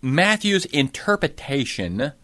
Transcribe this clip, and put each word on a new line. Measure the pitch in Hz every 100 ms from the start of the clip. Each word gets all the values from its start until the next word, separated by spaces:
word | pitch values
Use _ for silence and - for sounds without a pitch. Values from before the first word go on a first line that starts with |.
Matthew's | 131 139 190 214 208 190
interpretation | 175 151 135 - - 202 165 - - 139 127 - 90 92 139 -